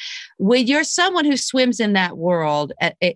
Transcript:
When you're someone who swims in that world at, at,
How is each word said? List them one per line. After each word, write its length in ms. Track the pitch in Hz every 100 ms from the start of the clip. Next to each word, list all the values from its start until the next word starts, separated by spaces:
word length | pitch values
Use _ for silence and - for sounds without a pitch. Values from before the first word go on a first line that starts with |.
| - - - -
When 300 | 190 247 240
you're 160 | 294
someone 420 | 320 - 359 359 294
who 120 | 262
swims 420 | - 262 254 233
in 140 | 214
that 240 | 202 180 170
world 560 | 170 170 151 147 147 -
at, 160 | 170 -
at, 140 | 180